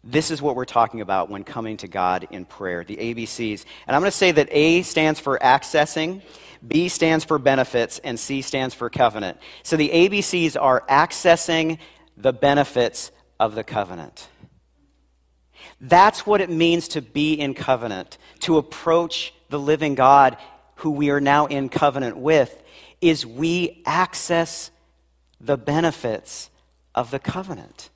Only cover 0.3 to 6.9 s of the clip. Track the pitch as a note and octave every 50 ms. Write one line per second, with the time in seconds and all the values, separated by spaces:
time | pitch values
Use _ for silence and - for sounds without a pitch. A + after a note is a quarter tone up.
0.3 | D#3+ D3 C#3+ D3 B2 B2+ B2+ - - A#2+ A2+ A2 - A2+ G#2 F2+ F#2+ F#2+ F2 F#2
1.3 | G2+ G2 G2 - - A#2+ A2+ A2 G#2+ G2 - F#2 F2 F#2+ F2+ F2+ F2+ F#2 F#2 -
2.3 | - F#2+ F2+ _ - - G2 F#2 F2 E2+ E2+ - G#2 - A2 A#2 A#2 A#2 A#2 -
3.3 | - - A#2 G#2+ G#2 F#2+ - - - - - - B2+ D3 F3+ G3+ - - G3+ F#3
4.3 | D#3+ C#3+ C#3+ - - D3 D3+ E3 E3 F3 F3+ - - D#3+ D#3 D#3 D3+ - - C#3+
5.3 | C3+ - C#3 B2+ C3 C#3 - - - D3+ D3 D3 - E3 D#3 E3+ F#3 G3 - -
6.3 | - - - - - _ - A#2 - D#3 F3 F3+